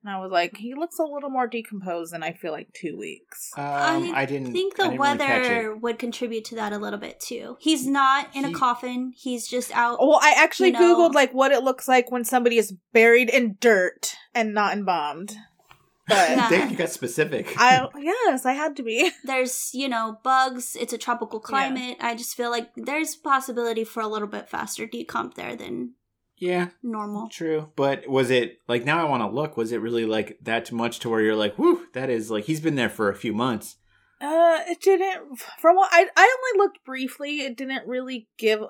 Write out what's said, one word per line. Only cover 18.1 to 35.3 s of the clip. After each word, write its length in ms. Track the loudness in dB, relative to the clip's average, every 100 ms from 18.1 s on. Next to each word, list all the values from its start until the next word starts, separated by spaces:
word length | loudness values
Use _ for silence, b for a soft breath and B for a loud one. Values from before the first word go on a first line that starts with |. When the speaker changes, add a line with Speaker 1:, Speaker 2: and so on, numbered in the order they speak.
| 0 2 2
Speaker 1:
I 100 | -2
had 220 | -2 -4 -6
to 60 |
be. 280 | -6 0 0 -2
<laughs> 60 |
Speaker 3:
There's, 460 | -6 -2 -2 -4 -8
you 160 | -6 -4
know, 300 | -4 -6 -6
bugs. 520 | 0 2 2 -2 -12 -8
It's 180 | -8
a 40 | -8
tropical 420 | -6 -6 -6 -10
Speaker 1:
Yeah. 40 | -4
Speaker 3:
climate. 500 | -2 -2 -4 -8 -8
I 140 | -6 -6
just 200 | -10 -6
feel 140 | -4
like 220 | -4 -8 -12
there's 400 | -6 -4 -4 -8
possibility 680 | -2 -2 -2 -4 -4 -4
for 180 | -6 -6
a 60 | -6
little 200 | -6 -6
bit 220 | -8 -10
faster 380 | -8 -8 -8 -10
decomp 480 | -10 -8 -8 -8 -10
there 200 | -12 -12
than 380 | -10 -10 -10 _ _ _ _ _
Speaker 2:
Yeah. 320 | -4 -2 -4 _
Speaker 3:
normal. 480 | -10 -8 -8 -8 -10
Speaker 2:
True. 420 | -8 -4 -4 -4 -2
But 320 | 0 0 0
was 200 | 0 2
it, 260 | 2 0 -8 -4
like, 160 | -4
now 160 | 0 0
I 80 | 0
wanna 200 | -2 -2
look, 260 | -4 -6 -4
was 140 | -4
it 80 | -4
really, 260 | -4 -2 -2
like, 340 | -2 -4 -8
that 300 | -4 -4 -4
much 280 | -4 -4 -4
to 100 | -4
where 120 | 0
you're 140 | 2 2
like, 200 | 0 2
"Whew, 320 | 2 2 -2
that 160 | -8 -2
is," 220 | -2 -2
like, 140 | -6 -4
he's 140 | -2
been 140 | -2 0
there 140 | -2
for 200 | 0 -2
a 60 | 0
few 160 | -4
months? 460 | -2 -2 -2 -8 -20 _ _ _ _
Speaker 1:
Uh, 400 | -2 4 4 4 -2
it 140 | -2
didn't, 560 | 2 4 2 -6 -12